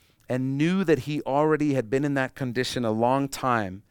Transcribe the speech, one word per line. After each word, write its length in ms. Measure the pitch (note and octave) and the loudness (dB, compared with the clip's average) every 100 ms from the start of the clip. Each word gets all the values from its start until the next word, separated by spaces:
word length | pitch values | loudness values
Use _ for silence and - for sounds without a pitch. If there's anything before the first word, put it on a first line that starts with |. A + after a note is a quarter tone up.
| _ _ - | _ _ -6
and 280 | B2+ C3 C#3 | -4 -2 0
knew 280 | D#3+ F#3+ E3 | 0 2 2
that 140 | C#3 | 2
he 220 | C#3+ D3 | 0 -6
already 500 | - C#3 D#3 D3+ D3+ | -2 2 2 2 2
had 160 | C3+ A2 | 0 0
been 160 | C3+ D3 | 0 0
in 80 | |
that 220 | C#3 C3 - | 0 -2 -4
condition 480 | B2+ A#2 B2 C3 A#2 | -4 -2 -2 -2 -2
a 60 | |
long 360 | A2 A#2+ C3+ C#3 | 2 2 2 -2
time, 560 | - C3 A#2 G2 G2 - | -2 0 0 -2 -8 -16